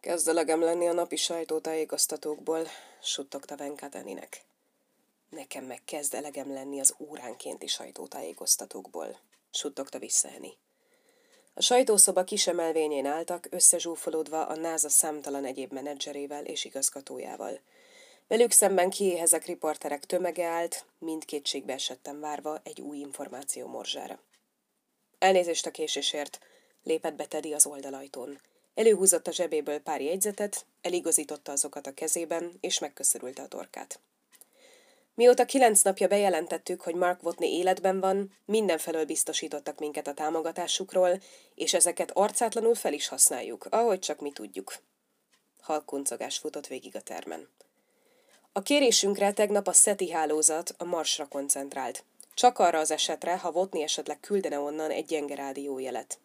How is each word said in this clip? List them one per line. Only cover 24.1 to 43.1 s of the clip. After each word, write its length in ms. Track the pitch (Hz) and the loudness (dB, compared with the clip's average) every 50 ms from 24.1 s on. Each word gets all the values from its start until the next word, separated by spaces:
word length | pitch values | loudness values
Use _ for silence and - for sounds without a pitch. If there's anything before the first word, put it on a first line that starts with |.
| - - _ _ _ _ _ _ _ _ _ _ _ _ _ _ _ _ _ _ _ _ | -14 -16 _ _ _ _ _ _ _ _ _ _ _ _ _ _ _ _ _ _ _ _
„Elnézést 480 | - 190 190 185 175 170 165 - - | 4 6 6 6 4 2 -2 -2 -4
a 40 | 165 | -6
késésért”, 680 | 147 - 156 151 - 143 143 - - 151 147 - - - _ _ _ _ _ _ _ _ | -6 -6 -4 -4 -2 -2 -2 -2 -4 -4 -8 -8 -10 -18 _ _ _ _ _ _ _ _
lépett 320 | _ - 160 160 - 165 151 | _ -2 -2 -2 -2 -4 -6
be 120 | - 151 | -6 -10
Teddy 260 | - - 156 151 160 | -6 -6 -6 -6 -6
az 140 | 147 147 - | 2 2 2
oldalajtón. 760 | 147 147 139 139 139 135 135 139 139 - 135 120 135 143 139 _ _ _ _ _ _ _ | 2 2 -10 -10 -10 -10 -10 -12 -14 -12 -12 -12 -12 -12 -16 _ _ _ _ _ _ _
Előhúzott 520 | - 226 226 214 180 190 185 175 160 - | 4 6 6 6 8 6 4 4 4 2
a 60 | - | -2
zsebéből 460 | 160 - 175 160 160 151 143 147 147 151 | -4 -4 -4 -2 -2 -2 -2 -2 -6 -6
pár 220 | _ - 156 135 | _ -6 -6 -4
jegyzetet, 680 | 131 147 175 190 - 208 202 - 208 208 - - - _ _ _ | -2 -2 -2 -2 -2 -4 -2 -4 -6 -4 -4 -10 -12 _ _ _
eligazította 720 | - - 175 175 - 165 160 - 151 - - - _ - | -6 -2 -2 -2 0 2 0 0 0 -2 -10 -10 _ -8
azokat 340 | 143 139 - 143 - 151 139 | -4 -4 -4 -4 -6 -12 -12
a 80 | 135 139 | -12 -10
kezében, 580 | - 160 160 - 175 170 156 170 165 170 175 180 - | -6 -4 -4 -2 -4 -2 -4 -4 -4 -4 -6 -10 -8
és 180 | - 170 - - | -6 -4 -4 -2
megköszörülte 640 | 170 151 _ - - - - - 127 127 135 - | -4 -6 _ -2 0 0 0 0 -4 -12 -12 -12
a 60 | 139 - | -14 -12
torkát. 520 | - - - - - - - _ - - _ _ _ _ _ _ _ - - _ _ _ _ - - - _ _ _ _ _ _ _ | -12 -14 -14 -12 -14 -16 -14 _ -14 -18 _ _ _ _ _ _ _ -20 -20 _ _ _ _ -20 -20 -20 _ _ _ _ _ _ _
„Mióta 300 | - 233 247 247 247 240 | 8 10 10 10 10 6
kilenc 380 | 240 - 277 262 226 214 - | 4 6 6 6 8 8 8
napja 260 | - 196 190 - 208 175 | 6 6 4 4 2 4
bejelentettük, 720 | 202 202 202 196 180 156 170 170 170 160 _ - 180 185 | 4 4 4 4 2 2 0 -2 -6 -8 _ -6 -8 -6
hogy 140 | - 175 165 | -4 -6 -2
Mark 300 | 175 180 180 180 - - | 2 2 2 0 0 -2
Watney 320 | 165 170 - 170 - 110 | -6 -2 0 0 0 0
életben 440 | 165 180 185 185 185 180 190 190 190 | 2 2 2 2 2 2 0 2 2
van, 320 | 185 190 190 196 202 196 _ _ _ | 2 2 2 2 -2 -4 _ _ _
mindenfelől 600 | - 208 220 214 190 165 156 - 170 160 160 156 | 0 2 2 4 2 0 0 0 -2 -2 -2 -2
biztosítottak 720 | 143 156 156 - - 156 - - 151 151 147 139 - 147 - | -2 0 -2 -2 -2 -2 -4 -6 -6 -8 -8 -8 -8 -8 -6
minket 280 | 156 151 143 156 147 | -6 -6 -6 -6 -6
a 80 | - 143 | -6 -6
támogatásukról, 1040 | - 156 151 165 160 156 165 165 - 175 160 - - 190 190 - 185 185 180 175 190 - - - - - _ _ | -4 -4 -2 0 0 -2 -2 -4 -4 -4 -4 -4 -4 -4 -2 2 4 4 4 4 0 -2 -14 -20 -20 -20 _ _
és 200 | - - - - | -4 -2 2 4
ezeket 360 | 175 160 175 165 - 175 - | 6 4 4 4 -2 -4 -2
arcátlanul 640 | - 175 196 208 208 - 247 220 208 226 220 226 233 | 4 2 2 4 4 2 0 2 2 4 4 4 4
fel 180 | 220 - 175 | 4 4 0
is 160 | 143 147 - | 0 0 -4
használjuk, 580 | - | -6